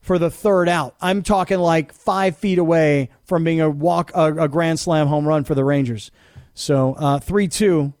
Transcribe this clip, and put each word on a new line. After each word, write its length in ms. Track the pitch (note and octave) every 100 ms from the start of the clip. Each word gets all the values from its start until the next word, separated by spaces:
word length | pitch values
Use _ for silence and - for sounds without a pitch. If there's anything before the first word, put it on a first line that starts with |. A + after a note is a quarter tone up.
for 180 | - F3+
the 120 | E3
third 380 | - G#3+ F#3+ F3
out. 280 | E3+ C3 -
I'm 220 | F3+ G3+
talking, 380 | F#3 G3+ F3+ F#3+
like, 320 | F3 E3 D3
five 440 | - - F#3+ G3 F3
feet 220 | G#3 F3+
away 520 | E3 E3 D#3 C#3+ C3 _
from 220 | _ F3
being 160 | E3 E3
a 100 | D#3+
walk, 400 | D3 D#3+ E3+ E3+
a, 220 | F#3+ D#3+
a 140 | D#3 D#3
grand 320 | D3 E3 D#3+
slam 260 | - D#3 D3
home 220 | D3+ D3+
run 160 | D#3
for 100 | C#3
the 100 | C#3+
Rangers. 460 | C3+ C#3+ C3 A2+ - _ _ - -
So, 400 | - - C#3 C3
uh, 260 | C3+ C#3+ C#3+
three 260 | - F#3+ G3
two 480 | - G#3 E3 C#3+ C#3